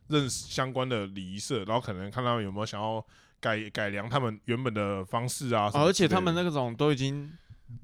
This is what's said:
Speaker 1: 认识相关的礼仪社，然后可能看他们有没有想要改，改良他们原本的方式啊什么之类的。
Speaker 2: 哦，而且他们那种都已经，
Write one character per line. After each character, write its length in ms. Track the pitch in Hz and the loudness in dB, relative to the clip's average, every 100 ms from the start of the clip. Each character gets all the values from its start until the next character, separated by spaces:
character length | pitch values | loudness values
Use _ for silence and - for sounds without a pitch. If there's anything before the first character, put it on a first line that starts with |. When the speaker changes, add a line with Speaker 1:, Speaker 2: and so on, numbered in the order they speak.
| - | 0
Speaker 1:
认 240 | 151 135 | 2 2
识 160 | - - | -2 -4
相 260 | - 131 | -2 -2
关 160 | 127 127 | 0 0
的 200 | 117 98 | 0 -2
礼 240 | 98 92 | -6 -8
仪 80 | 98 | -8
社， 240 | - 123 | -2 -2
然 100 | 98 | 2
后 60 | 117 | 0
可 120 | 117 | 0
能 160 | 92 98 | -6 -6
看 140 | 127 | -2
他 140 | 123 120 | 0 0
们 80 | |
有 80 | 101 | 0
没 80 | 98 | -4
有 40 | |
想 160 | 110 104 | -4 -4
要 240 | 107 110 - - _ - | -4 -4 -8 -20 _ -4
改， 280 | 120 107 107 | 0 0 -2
改 180 | - 104 | -4 -2
良 200 | 101 110 | -2 -2
他 120 | 139 | 0
们 200 | 120 107 | 0 -2
原 180 | - 117 | -2 0
本 100 | 131 | 0
的 320 | 107 101 98 | 0 0 -2
方 240 | 92 117 123 | -2 -2 -2
式 240 | - 131 113 | -4 0 2
啊 120 | 104 | 4
什 40 | |
么 0 | |
之 60 | 131 | 6
类 20 | |
的。 60 | 160 | 4
Speaker 2:
哦， 20 | |
而 40 | |
且 140 | 190 170 | 6 4
他 140 | 190 | 4
们 120 | 180 170 | 2 2
那 120 | 180 | 0
种 240 | 147 123 | 0 -2
都 200 | 117 147 | 2 4
已 20 | |
经， 380 | 131 135 143 143 165 - - - 117 | 4 0 -2 -8 -16 -20 -20 -16 -12